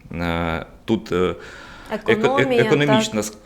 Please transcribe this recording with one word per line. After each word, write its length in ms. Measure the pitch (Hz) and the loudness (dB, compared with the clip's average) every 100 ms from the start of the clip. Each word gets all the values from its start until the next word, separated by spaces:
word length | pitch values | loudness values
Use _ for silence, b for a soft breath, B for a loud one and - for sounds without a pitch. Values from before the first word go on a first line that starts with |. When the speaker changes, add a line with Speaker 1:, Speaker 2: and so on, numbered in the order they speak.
| - | -12
Speaker 1:
е, 540 | 82 85 85 85 82 - - - | -6 -4 -2 -2 -4 -8 -12 -2
тут, 260 | 110 - | -2 0
е, 240 | 87 90 85 B B B B B | 0 0 -2 B B B B B
еко-, 200 | 214 - | -6 0
е-, 20 | |
Speaker 2:
Економія, 480 | 220 220 262 269 247 | 2 4 2 4 4
Speaker 1:
економічна 600 | 226 - 147 214 220 110 | 4 4 4 4 2 -2
Speaker 2:
так. 40 | 104 | -4
Speaker 1:
с-, 120 | - | -6